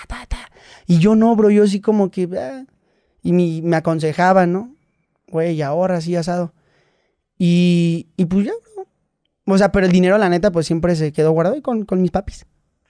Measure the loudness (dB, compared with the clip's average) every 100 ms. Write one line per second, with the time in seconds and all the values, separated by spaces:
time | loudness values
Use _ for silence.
0 | -16 -16 -12 -12 -12 _ -20 -14 0 2
1 | 4 4 4 4 4 4 2 0 0 0
2 | -2 -4 -6 -6 -10 -12 -18 _ _ _
3 | _ _ -2 0 0 -2 -2 -2 -2 -2
4 | -4 0 2 4 2 -2 -6 -18 _ _
5 | _ _ _ -4 -4 -4 -4 -2 -2 -4
6 | -4 -4 -4 -6 -6 -12 _ _ _ _
7 | _ _ _ -2 0 2 2 2 0 -2
8 | -8 -4 -2 0 -2 -6 -12 -18 -20 _
9 | _ _ _ _ 0 2 2 2 2 4
10 | 4 2 2 0 0 -2 -2 -2 0 -2
11 | -2 0 0 2 0 -2 -4 -6 -4 -2
12 | -2 -2 -8 -14 -20 _ _ _